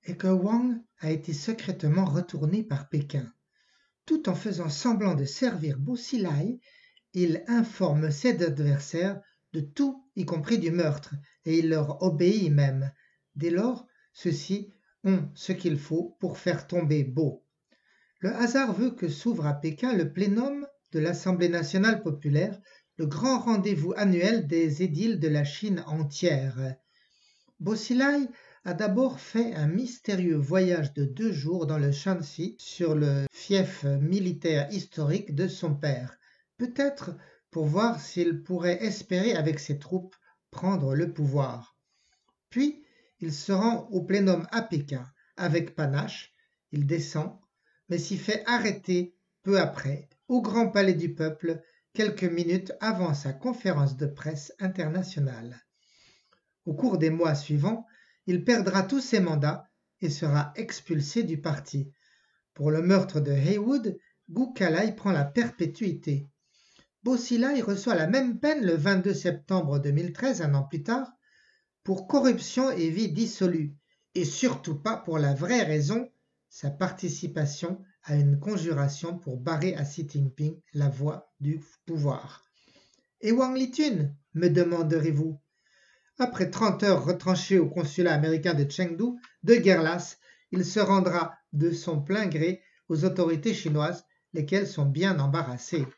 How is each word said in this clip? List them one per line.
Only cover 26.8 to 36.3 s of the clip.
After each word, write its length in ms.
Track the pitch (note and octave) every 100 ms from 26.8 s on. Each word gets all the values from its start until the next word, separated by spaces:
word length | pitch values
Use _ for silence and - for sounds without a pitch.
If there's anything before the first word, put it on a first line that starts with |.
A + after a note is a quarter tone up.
| _ _ _ _ _ _ _ _
Bo 160 | F3+
Xilai 540 | A3 - B3+ C#4 C#4+ C4 - - -
a 100 | F#3
d'abord 440 | E3 G#3 G3 C4 -
fait 360 | - A3 A#3
un 120 | D#3+ D3
mystérieux 680 | F#3 B3+ - - F#3+ F3+ D3+
voyage 560 | C#3 F#3 F#3 F3 C#3+
de 140 | - C#3
deux 260 | B2+ A3
jours 340 | D#3+ C#3+ F3+ D3+
dans 120 | D3+
le 140 | C#3
Shanxi, 640 | C#3 F#3+ F3 D3+ - F3+ -
sur 360 | - - E3+
le 320 | D3+ D3 C#3 C3+
fief 520 | - - G3 F#3 -
militaire 840 | C#3+ C#3 D3+ G3 F3+ - E3 D3+ C#3
historique 640 | G3+ - - D3 F#3 G#3
de 140 | D3 F#3
son 260 | - D#3+
père, 440 | C#3+ D3+ B2+ B2+ - _